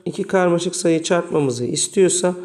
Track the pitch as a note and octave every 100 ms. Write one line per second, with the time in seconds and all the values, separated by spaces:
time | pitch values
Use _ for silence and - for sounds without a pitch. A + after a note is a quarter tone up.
0 | - F#3 F#3+ F#3+ F3+ E3+ F3 - F3 E3
1 | D#3+ F3 E3+ D#3 C#3 A#2 B2 D3 - G3+
2 | F3+ - F3+ F3+